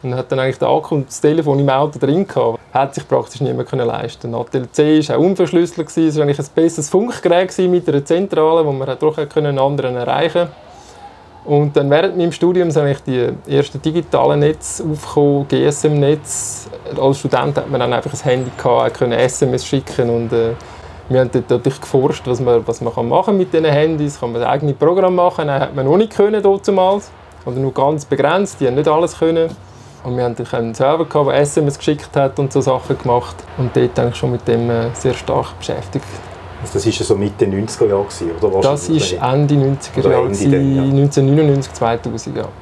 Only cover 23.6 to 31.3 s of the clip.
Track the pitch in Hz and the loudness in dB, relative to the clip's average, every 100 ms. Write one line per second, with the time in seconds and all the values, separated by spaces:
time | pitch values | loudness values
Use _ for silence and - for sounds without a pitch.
23.6 | 160 143 156 160 147 143 120 117 120 139 | 2 2 2 0 -4 -4 -6 -2 0 0
24.6 | 147 135 151 185 185 180 180 175 147 135 | 0 2 2 4 2 4 2 0 -2 0
25.6 | 139 139 135 175 220 - 202 220 196 196 | -2 -2 2 2 2 2 2 4 2 2
26.6 | 196 190 185 202 - - - - - 123 | 2 2 2 0 -4 -20 -20 -14 -8 -2
27.6 | 135 131 139 156 - 139 139 175 202 - | -2 2 2 0 -2 0 2 2 -2 -2
28.6 | 185 143 151 156 165 - 165 165 165 - | 0 2 2 2 0 0 0 2 0 -4
29.6 | - - - - 127 123 123 113 120 127 | -18 -20 -20 -14 -6 -2 -2 -4 -6 -4
30.6 | 117 113 135 160 151 151 139 | -4 0 2 2 0 2 2